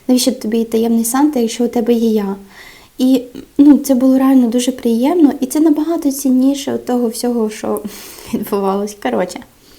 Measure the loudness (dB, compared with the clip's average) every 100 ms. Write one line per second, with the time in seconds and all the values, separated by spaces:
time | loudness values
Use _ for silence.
0 | 0 0 0 -6 -4 -2 -2 0 0 0
1 | 0 0 0 2 -2 -2 -2 0 0 2
2 | 2 0 -2 -6 -12 -20 -20 -20 -20 -2
3 | 2 2 0 -12 -8 4 6 6 4 2
4 | 4 4 4 4 2 0 -2 -2 -2 0
5 | 2 4 4 2 -4 0 2 2 0 -2
6 | -2 -2 0 2 2 0 -4 -6 -4 -2
7 | -2 -2 -4 -2 -4 -4 -6 -6 -8 -14
8 | -18 -20 -8 -8 -4 -4 -2 -2 -4 -8
9 | -6 -4 -4 -8 -18 _ _